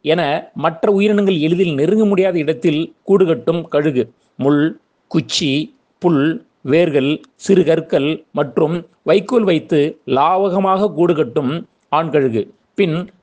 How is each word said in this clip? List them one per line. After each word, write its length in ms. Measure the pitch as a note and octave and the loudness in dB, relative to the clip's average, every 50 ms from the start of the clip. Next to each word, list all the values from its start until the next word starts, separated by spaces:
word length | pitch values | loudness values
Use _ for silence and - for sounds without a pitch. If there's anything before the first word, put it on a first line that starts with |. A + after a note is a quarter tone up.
என 500 | - D3 D#3+ F3 D#3+ C#3 D3+ - - - - | -2 -2 0 0 0 -2 -2 -4 -6 -8 -8
மற்ற 380 | - C#3+ E3 D#3+ - - G#3+ | -4 -4 -4 -2 -2 0 0
உயிரினங்கள் 460 | G3+ G3 G3+ G#3+ G#3 G3+ G3+ G3 F#3+ | 2 2 2 2 2 2 2 0 0
எளிதில் 360 | D#3 D3+ D#3+ F3 F3 F#3+ E3+ D3 | 0 0 0 2 2 2 2 2
நெருங்க 320 | C3+ D3 E3+ G#3 A3 A3 | 2 0 2 2 2 2
முடியாத 320 | G3+ G3+ F#3 F#3+ F#3+ F3 | 2 2 2 2 0 0
இடத்தில் 560 | E3+ D3 D3 D#3+ D#3+ - F3 D3+ D3+ E3 - - _ - | -2 -2 -2 -2 -2 0 0 0 0 -4 -6 -10 _ -2
கூடு 220 | - G3 F#3+ F#3+ | 2 2 2 4
கட்டும் 420 | E3 D#3+ A#2+ A2+ E3 E3+ F3 D#3 | 2 0 -2 -2 -4 -4 -4 -4
கழுகு. 440 | - D3 C#3+ D3+ D#3+ C3+ B2 A2+ - _ _ _ _ _ | -4 -2 -2 0 0 0 -2 -4 -4 _ _ _ _ _
முள், 440 | - B2+ C#3+ D3 C#3+ D3 E3 D#3+ - _ _ _ _ _ | -4 0 0 2 2 0 -2 -4 -8 _ _ _ _ _
குச்சி, 680 | - - E3+ A#2+ A2+ - - F3 C#3 C3+ D3 D#3 - _ _ _ _ _ | -6 -4 -4 -4 -4 -6 -4 -2 -2 -2 -2 -4 -8 _ _ _ _ _
புல், 480 | - - F3 E3 C3+ C#3 D#3+ D#3+ - - _ _ _ | -4 -2 0 2 2 0 0 -2 -6 -10 _ _ _
வேர்கள், 600 | - C3 C#3 E3 F3+ E3 C#3 C#3+ C3 C#3+ D#3 - - _ _ | -4 0 2 2 2 2 0 0 0 -2 -4 -6 -8 _ _
சிறு 280 | _ - - - F3+ E3 | _ -2 0 2 2 4
கற்கள் 600 | D3 D#3+ E3 D#3+ - - C#3 C#3 D3+ D#3+ - - _ | 2 0 0 -2 -2 -2 -2 -2 -2 -4 -6 -10 _
மற்றும் 560 | - D3 D3 C3 - - D#3+ D3+ E3+ E3+ E3 _ _ _ - | -4 -4 -4 -2 -2 -2 -2 -2 -2 -4 -8 _ _ _ -2
வைக்கோல் 400 | - E3+ G3+ - - B3+ A#3 G#3+ | 0 0 0 0 0 0 0 2
வைத்து 540 | F#3+ E3+ D#3 D#3+ - F3 D3 C#3+ D#3+ - - - | 2 0 0 0 0 0 0 0 0 -2 -8 -6
லாவகமாக 880 | - B2+ C3+ D3 E3 F#3 F#3 G3+ G3 F3 G3 F#3+ F#3+ F#3+ F#3+ G#3 G#3 D3+ | -2 0 0 2 2 2 0 0 0 0 0 0 0 0 0 0 -2 0
கூடு 220 | D3+ F3 E3+ E3 | 0 0 0 2
கட்டும் 520 | D3 D3 A#2 - D#3 C#3 B2 D3+ E3+ - - _ _ _ - | 0 -2 -2 -2 -4 -2 -2 -4 -6 -8 -14 _ _ _ -4
ஆண் 200 | C#3+ D#3 E3 D#3 | -2 -2 -2 0
கழுகு. 440 | C3 D3+ C3+ B2+ A2+ G#2+ G2 - - _ _ _ _ | 0 0 0 0 0 -2 -4 -6 -10 _ _ _ _
பின் 340 | - G3 E3 D#3 E3+ F3+ - _ _ | -2 0 0 -2 -4 -6 -10 _ _